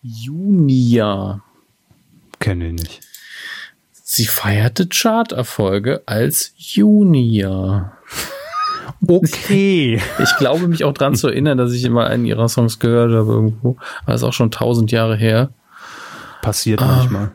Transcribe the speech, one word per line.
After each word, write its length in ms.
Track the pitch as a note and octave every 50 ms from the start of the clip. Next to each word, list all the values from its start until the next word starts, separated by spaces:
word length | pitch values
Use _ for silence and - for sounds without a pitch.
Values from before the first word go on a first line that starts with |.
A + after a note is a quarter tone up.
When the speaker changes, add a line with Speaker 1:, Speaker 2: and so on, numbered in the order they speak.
| -
Speaker 1:
Junior. 1400 | B2 A2+ A2+ A2+ B2+ D3 E3 F#3+ G3+ G3+ F3+ D#3+ C#3 C3 B2+ B2+ A#2+ A#2+ A#2 G#2+ G#2 G2 G2 G2 G2 G2 G2+ - _ _ _ _ _ _ _ _ _ _ _ _ _ _ - _ _ - _
Speaker 2:
Kenne 300 | - A2 F#2+ E2+ E2+ E2+
ich 40 | E2
nicht. 260 | E2+ E2 D#2+ - - - _ _ - - - - - - - - - - - _ _ _ _ _
Speaker 1:
Sie 340 | - _ - - - A#2+
feierte 600 | G#2+ - - - G2+ G2+ G#2 A2 A#2+ - - F#3+ F3
Charterfolge 1120 | - - - A3+ A3 A3+ A#3 A3+ - - A#2+ - - - G#2+ F#2+ F#2+ G2+ G#2 B2 D3 - _
als 460 | - G#2 G#2+ A#2 C#3+ D#3 - - - _
Junior. 1400 | _ - - - G3+ G#3 G#3 G#3 G#3 G#3 F#3+ E3 C3+ B2 A#2 A2+ G#2 G2 F#2+ F#2+ F#2+ F#2+ F#2+ G2 G2+ F2+ G2 - _ _ - - - - - C#5 C#5 C#5+ D#5 E5 D#5 C6+ C6+ - C6+ C6+ - - _ -
Speaker 2:
Okay. 920 | - F3 F#3 - D#3 - - - - G3 G3 G3 G3 F#3+ F3 D3 B2 A2+ A2 F#2+ - - -
Speaker 1:
Ich 180 | - - -
glaube, 320 | - D3 B2 C#3 E3 F3+ F3
mich 160 | E3+ D#3+ D3
auch 80 | D3 C#3
dran 240 | - C#3+ C3+ C#3+
zu 120 | A#2 - C#3
erinnern, 300 | - - C#3 D3+ C#3 B2+
dass 140 | B2 A#2+ B2
ich 120 | B2 B2
immer 220 | B2 A#2 A#2+ A2+
einen 180 | A2 - A#2+ A#2+
ihrer 240 | A2+ G#2+ A2 A2+ A#2
Songs 300 | - - A#2+ A#2 A2+ -
gehört 340 | - A#2 A#2 A#2+ A#2 A#2 A2+
habe 200 | A2+ A2 A2 A2+
irgendwo. 440 | A2 A2 A2 A2 A2 - B2 B2+ - - - - - -
Aber 100 | - A#2+
ist 80 | A#2+ A#2+
auch 100 | A#2 B2
schon 160 | - B2 A2+
tausend 420 | A2+ - A#2+ A#2+ A#2+ A#2 A2+ A2 A#2
Jahre 240 | A2+ A2+ A2+ A2
her. 340 | G#2 A2 A2 A2 A2+ B2+ C3+ - _ _ _ - - - - - - - - - - - - - - -
Speaker 2:
Passiert 380 | A2 G#2 - - A2 G#2+ A2 B2+
Speaker 1:
Ah. 140 | C3 C3 B2+
Speaker 2:
manchmal. 320 | B2+ B2 G#2 G2 G#2 G2+ -